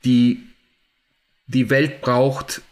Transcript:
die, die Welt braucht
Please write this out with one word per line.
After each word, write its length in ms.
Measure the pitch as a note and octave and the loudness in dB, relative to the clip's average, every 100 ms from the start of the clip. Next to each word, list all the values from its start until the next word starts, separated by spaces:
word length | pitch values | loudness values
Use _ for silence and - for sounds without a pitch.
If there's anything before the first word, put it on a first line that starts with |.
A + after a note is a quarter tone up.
die, 380 | B2+ B2 A#2+ - - _ _ _ _ _ _ _ _ _ _ | 2 4 2 0 -8 _ _ _ _ _ _ _ _ _ _
die 240 | C3 A#2 | -4 0
Welt 300 | C3+ D3+ D3 | 0 0 -4
braucht 600 | - B2 C3 C3 - - - | -4 0 0 -2 -10 -14 -16